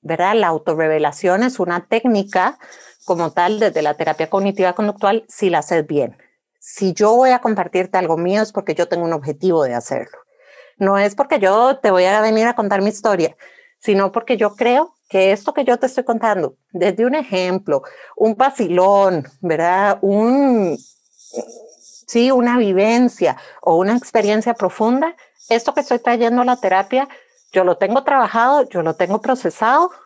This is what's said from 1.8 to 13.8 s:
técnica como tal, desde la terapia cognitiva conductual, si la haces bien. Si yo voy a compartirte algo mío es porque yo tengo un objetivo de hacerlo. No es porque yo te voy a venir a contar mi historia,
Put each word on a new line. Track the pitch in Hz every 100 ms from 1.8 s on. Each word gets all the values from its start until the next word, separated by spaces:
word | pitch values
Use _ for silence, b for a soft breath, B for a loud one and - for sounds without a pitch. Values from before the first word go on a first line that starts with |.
| -
técnica | 226 247 214 202 185 196 - B B B B -
como | 170 165
tal, | 175 175 214
desde | 214 226
la | 151
terapia | 147 156 156 160
cognitiva | 196 196 196 185
conductual, | 175 208 208 196 220 -
si | - 196
la | 170
haces | 151 165
bien. | 151 147 117 - b b _ _
Si | - - 190
yo | 175 208 233
voy | 262
a | 247
compartirte | 233 202 175 185 185 185
algo | 175 165
mío | 175 202
es | 214
porque | 208 196 156
yo | 170
tengo | 170
un | 165
objetivo | 160 139 147 185 165
de | 135
hacerlo. | 120 - 127 - - _ b b b b b
No | 196 196
es | 202 202
porque | 285 294
yo | 190 208 254 269
te | 220
voy | 185
a | 180 214
venir | 220 220 233
a |
contar | 226 208 196
mi | 202
historia, | 214 226 190 160 - B B B B